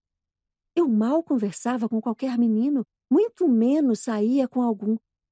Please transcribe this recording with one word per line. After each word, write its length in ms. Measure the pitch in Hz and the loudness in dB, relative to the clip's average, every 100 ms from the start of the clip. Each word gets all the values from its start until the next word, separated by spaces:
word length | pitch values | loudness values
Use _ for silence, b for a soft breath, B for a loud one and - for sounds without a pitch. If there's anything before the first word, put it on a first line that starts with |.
| _ _ _ _ _ _ _ | _ _ _ _ _ _ _
Eu 140 | - 320 | -2 2
mal 340 | 214 226 320 | 2 2 0
conversava 640 | 330 269 202 - 240 247 226 | 0 -2 -2 -4 -6 -4 -2
com 120 | 226 | -4
qualquer 380 | 240 214 269 240 | -4 -6 -4 0
menino, 480 | 233 214 262 277 - _ - | 0 2 0 -2 -6 _ 0
muito 380 | 285 453 - 349 | 2 2 0 2
menos 520 | 233 233 302 277 220 | 4 2 2 0 0
saía 460 | - 214 214 269 254 | -4 -2 0 0 0
com 160 | 247 | -2
algum, 340 | 240 202 214 220 _ _ _ | -2 -2 -2 -4 _ _ _